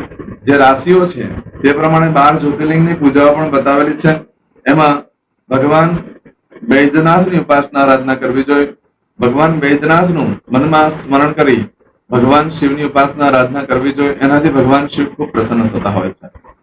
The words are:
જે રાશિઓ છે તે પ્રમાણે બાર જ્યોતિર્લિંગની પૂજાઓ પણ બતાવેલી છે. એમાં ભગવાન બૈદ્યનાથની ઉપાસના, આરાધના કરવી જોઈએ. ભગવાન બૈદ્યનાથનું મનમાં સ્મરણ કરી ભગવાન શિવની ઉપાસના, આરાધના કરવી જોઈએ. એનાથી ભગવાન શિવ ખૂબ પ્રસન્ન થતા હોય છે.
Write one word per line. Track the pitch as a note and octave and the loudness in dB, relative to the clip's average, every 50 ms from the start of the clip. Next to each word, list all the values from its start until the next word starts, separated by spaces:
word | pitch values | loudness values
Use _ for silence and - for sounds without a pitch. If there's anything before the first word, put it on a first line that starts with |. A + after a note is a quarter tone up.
| - - - - - - - - - | -16 -16 -16 -18 -16 -16 -18 -8 -2
જે | C3+ C#3+ | 0 2
રાશિઓ | C#3 C#3 C3 C3+ - - F3 F3+ F#3 F3+ | 4 4 4 2 2 2 2 2 2 2
છે | F3 - B2 G#2 G2 - - - - - - | 0 -4 -8 -8 -8 -10 -12 -14 -16 -14 -2
તે | - C#3 D3 | 0 0 0
પ્રમાણે | D3 D#3 D#3+ D#3+ D#3+ E3 D#3+ | 2 0 2 2 2 2 2
બાર | D#3 C#3 C#3+ D3+ D#3 D#3 | 2 4 4 4 2 2
જ્યોતિર્લિંગની | D3+ C#3+ D3 - D3+ D#3 D#3+ D#3+ E3 E3+ E3+ | -2 -2 -2 -2 -2 -2 0 0 0 0 0
પૂજાઓ | - D3 C#3 C3 C#3+ C#3+ D3 D3 | 0 0 2 4 4 4 4 2
પણ | D#3 D#3 D3+ | 2 0 -2
બતાવેલી | C#3 C3+ B2 C#3 C#3 C#3+ D3 D3 D3+ | -2 0 0 0 0 0 0 -2 -2
છે. | - - D#3+ D#3 D#3 - _ _ _ _ _ _ _ _ | -2 0 0 -2 -2 -6 _ _ _ _ _ _ _ _
એમાં | B2+ C#3+ D#3 D3+ D3 D3 C#3+ - _ _ _ _ _ _ _ _ _ | 0 2 2 2 2 0 -2 -6 _ _ _ _ _ _ _ _ _
ભગવાન | C3 C3 C3+ D3 D3+ D#3+ D#3+ E3+ E3+ E3 - - - - _ - _ _ _ _ - - - | -2 -2 0 2 2 2 2 2 0 -4 -6 -10 -18 -20 _ -20 _ _ _ _ -20 -14 -2
બૈદ્યનાથની | A#2 C3 C#3 C#3+ C#3+ C#3 D#3+ D#3 E3 E3+ F3+ F#3 F3+ F3+ D#3+ | 0 2 2 4 2 2 2 2 2 2 2 2 2 0 -2
ઉપાસના, | C3+ - C#3+ C#3+ C#3+ - - C#3 | 0 2 0 0 0 -2 -2 0
આરાધના | C#3 C#3 C3 C3 C3 C3+ C3 | 2 2 2 0 0 -2 -4
કરવી | C3 C3 C3 B2 C3+ C3+ | -4 -4 -4 -2 -2 -2
જોઈએ. | C#3 D3 C#3+ C#3+ C#3+ - _ _ _ _ _ _ _ _ - | 0 0 0 0 -2 -6 _ _ _ _ _ _ _ _ -2
ભગવાન | A#2+ B2 B2 C#3+ D#3 D#3+ D#3+ D#3 | -2 -2 0 2 0 0 0 0
બૈદ્યનાથનું | C#3 C#3 C#3+ C#3+ D3 D#3+ D#3+ E3+ F3+ F3 E3+ D#3 B2+ - G#2 - - - | 0 0 0 0 2 2 2 2 2 0 0 -2 -2 -4 -4 -8 -6 -2
મનમાં | A#2+ C3 D3 D3+ D#3 D#3 D#3 D#3 | -2 0 0 2 2 2 2 0
સ્મરણ | - - - C3 C#3 C#3 D3 D3+ D3+ | -2 -6 -6 -4 -2 -2 -2 -2 0
કરી | D3+ D3 C#3 B2 A#2 G#2+ - - _ _ _ _ _ _ _ | 0 0 2 2 0 -2 -6 -12 _ _ _ _ _ _ _
ભગવાન | B2 B2 B2 C3 C#3+ D3 D#3 D#3+ | -2 0 2 2 2 2 0 -2
શિવની | D#3 - D3 C#3 C#3 D3 D3 | -4 -4 -2 -2 -2 -2 -4
ઉપાસના, | C#3 - C#3+ C#3 C#3+ D3 D3 D3 | -2 0 0 0 0 -2 -2 0
આરાધના | C#3 C3 B2+ B2+ B2+ C3+ C#3 C3+ | 0 2 2 0 0 -4 -8 -6
કરવી | C3 B2 B2 C3 C#3+ C#3+ | -4 -4 -2 -2 -2 -2
જોઈએ. | C#3+ C#3+ C#3+ C3+ | 0 -2 -2 -2
એનાથી | - C3+ C#3 D3 D3 D#3 D#3+ | -2 0 0 2 2 2 2
ભગવાન | C#3 C3+ B2 B2+ C3+ C#3+ D3 | 0 2 2 2 2 0 0
શિવ | C#3+ - D3+ C#3+ | -2 -4 -4 -6
ખૂબ | C#3 - - A2 - | -6 -6 -8 -10 -6
પ્રસન્ન | - A2 A2+ A2+ A#2 A#2 A2+ A2 | -4 -4 -4 -2 -2 -2 -2 -2
થતા | - F#2 F2+ G2+ | -4 -4 -4 -4
હોય | G2+ F#2+ - G2 | -4 -4 -4 -6
છે. | - - - - - - _ - _ _ | -10 -12 -20 -20 -20 -20 _ -20 _ _